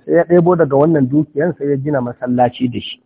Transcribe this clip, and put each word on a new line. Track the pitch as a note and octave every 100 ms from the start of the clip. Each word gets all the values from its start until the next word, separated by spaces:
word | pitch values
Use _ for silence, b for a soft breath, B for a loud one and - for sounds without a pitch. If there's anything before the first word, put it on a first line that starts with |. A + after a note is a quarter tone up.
| -
Sai | D#3+
ya |
ɗebo | E3 F3 E3+ F3+
daga | D3+ C#3
wannan | D#3 D#3 B2+
dukiyan | D3 D3 C#3 F3 D3+
sai | C#3+
ya | C#3
gina | C#3 C#3
masallaci | A#2+ A#2+ B2 B2 B2 - B2
da | G#2+
shi. | - -